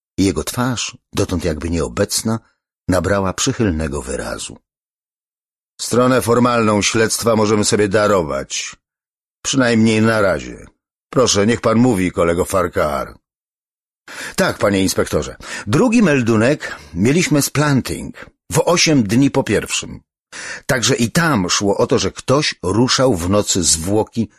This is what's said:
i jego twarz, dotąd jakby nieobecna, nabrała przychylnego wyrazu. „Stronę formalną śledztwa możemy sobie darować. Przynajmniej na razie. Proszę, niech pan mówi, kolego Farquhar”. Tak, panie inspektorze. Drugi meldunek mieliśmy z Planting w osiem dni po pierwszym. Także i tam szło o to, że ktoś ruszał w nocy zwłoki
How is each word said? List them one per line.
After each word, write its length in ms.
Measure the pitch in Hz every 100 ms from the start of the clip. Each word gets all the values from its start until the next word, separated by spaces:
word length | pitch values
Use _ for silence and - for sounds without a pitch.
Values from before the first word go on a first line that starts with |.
| _ -
i 60 |
jego 200 | 95 -
twarz, 540 | - - 123 113 - - _
dotąd 320 | 107 98 85
jakby 260 | 85 76 82
nieobecna, 680 | 82 64 60 101 - 113 113 _ _ _ _ -
nabrała 440 | 92 82 101 95
przychylnego 680 | - 135 127 107 78 80 69
wyrazu. 560 | 65 62 60 57 - - _ _ _ _ _ _ _ _ _ _ _ -
„Stronę 420 | - 117 127 127
formalną 600 | 101 120 123 120 110 104
śledztwa 540 | 95 110 110 - 113 110
możemy 280 | 107 110
sobie 240 | 101 104 104
darować. 880 | 104 104 98 76 67 65 - - - _ _ _ _ _ _
Przynajmniej 600 | - 135 120 113 113 110
na 180 | 110 110
razie. 460 | 98 76 62 58 - _ _ _ -
Proszę, 360 | 135 110 101 104
niech 140 | 117
pan 180 | 117 113
mówi, 340 | 127 92 90
kolego 320 | 95 85 85
Farquhar”. 680 | 85 95 87 92 78 73 - - _ _ _ _ _ _ _ _ - - - -
Tak, 220 | 175 -
panie 240 | 104 95
inspektorze. 540 | 92 - 92 85 67 - - - 101
Drugi 360 | 139 247 240
meldunek 720 | 185 139 113 110 120 151 - - -
mieliśmy 480 | 85 113 165 - 147
z 80 | -
Planting 760 | 139 151 135 - - - - - _ -
w 60 | 156
osiem 440 | - 170 165 143
dni 280 | 101 120 139
po 120 | 139
pierwszym. 580 | 120 92 - - - - _ _ _ - - - -
Także 280 | 131 104 123
i 140 | 117
tam 400 | 165 165 120 87
szło 260 | - 101 98
o 100 | 120
to, 120 | 117
że 120 | 95
ktoś 440 | - - 139 151 -
ruszał 520 | 90 113 127 - 131
w 160 | 92 85
nocy 320 | 101 - 98
zwłoki 680 | 80 82 87 107 101 117 107